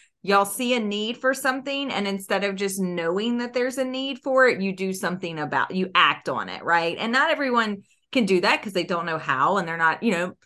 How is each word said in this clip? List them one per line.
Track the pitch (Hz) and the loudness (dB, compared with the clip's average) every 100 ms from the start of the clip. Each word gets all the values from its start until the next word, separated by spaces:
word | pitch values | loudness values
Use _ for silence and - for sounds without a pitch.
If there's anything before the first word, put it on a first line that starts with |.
| _ _ | _ _
y'all | 175 202 | 2 4
see | 196 - 247 247 | 4 0 0 0
a | |
need | 214 208 214 240 | 0 -2 -4 -2
for | 254 | -2
something, | 262 269 269 262 277 277 | 0 0 -2 -4 -6 -4
and | 185 202 | -4 -4
instead | 196 - 196 | -4 -2 -2
of | 202 190 | -2 -2
just | 196 196 | -4 -2
knowing | 185 175 165 185 226 240 | -4 -2 -2 0 0 -2
that | 240 | -2
there's | 247 254 262 | -2 -2 -2
a | 262 | -4
need | 262 269 254 | -4 -6 -6
for | 277 262 254 | 0 4 6
it, | 160 | 4
you | 190 175 | 0 -2
do | 190 | -4
something | 185 175 180 170 160 | -4 -4 -4 -6 -6
about, | 147 139 - | -2 0 0
you | 185 185 180 | 0 0 4
act | 156 147 - | 4 2 -2
on | 123 92 | -4 -4
it, | 90 131 | -6 0
right? | 170 170 - | 2 2 -2
And | 220 | -2
not | 254 311 | 2 2
everyone | 285 269 240 214 202 - _ _ | 0 0 0 0 -4 -10 _ _
can | 262 196 | 0 4
do | 185 | 4
that | 202 302 | 4 2
'cause | 220 | 0
they | 185 | -2
don't | 170 175 170 | -2 -2 -2
know | 160 | -4
how, | 147 131 147 196 | -2 2 2 2
and | 165 | 0
they're | 165 | 0
not, | 165 - | 2 2
you | 233 | 2
know, | 170 180 - | 0 -2 -6